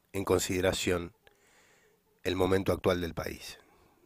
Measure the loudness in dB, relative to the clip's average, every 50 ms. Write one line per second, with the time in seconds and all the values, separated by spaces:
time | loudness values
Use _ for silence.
0 | _ _ -8 -4 0 2 2 2 2 0 -2 0 2 2 0 0 0 -2 -2 -2
1 | -4 -8 -14 _ _ -20 _ _ _ _ _ _ _ _ _ _ _ _ _ _
2 | _ _ _ _ -4 -2 2 2 4 4 4 2 2 0 0 2 2 2 2 2
3 | -2 -4 -6 -8 -8 -8 -10 -10 -14 -16 -18 -18 _ _ _ _ _ _ _ _
4 | _